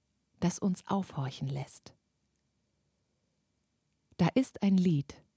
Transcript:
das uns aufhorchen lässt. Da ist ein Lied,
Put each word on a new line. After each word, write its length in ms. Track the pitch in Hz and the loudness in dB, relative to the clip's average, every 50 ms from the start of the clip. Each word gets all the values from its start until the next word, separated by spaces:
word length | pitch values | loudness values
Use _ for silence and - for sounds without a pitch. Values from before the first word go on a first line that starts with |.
| _ _ _ _ _ _ _ - | _ _ _ _ _ _ _ -4
das 200 | - 175 - - | -4 -2 -2 -2
uns 260 | - 196 180 - - | -2 -2 -2 -4 -4
aufhorchen 600 | - 202 196 185 - - 147 131 131 - - 139 | -4 -4 -4 -4 -4 -6 -8 -8 -8 -8 -8 -8
lässt. 460 | 135 139 139 135 - - - - - - _ _ _ _ _ _ _ _ _ _ _ _ _ _ _ _ _ _ _ _ _ _ _ _ _ _ _ _ _ _ _ _ _ _ _ _ _ _ _ _ _ _ _ _ | -6 -6 -6 -8 -10 -14 -18 -20 -20 -20 _ _ _ _ _ _ _ _ _ _ _ _ _ _ _ _ _ _ _ _ _ _ _ _ _ _ _ _ _ _ _ _ _ _ _ _ _ _ _ _ _ _ _ _
Da 100 | - 180 160 - | 2 2 4 4
ist 260 | 262 262 - - - | 2 0 0 -2 0
ein 160 | 202 196 190 | 2 4 4
Lied, 440 | 185 180 190 160 143 - - - - _ _ _ | 6 6 4 2 2 0 -4 -10 -20 _ _ _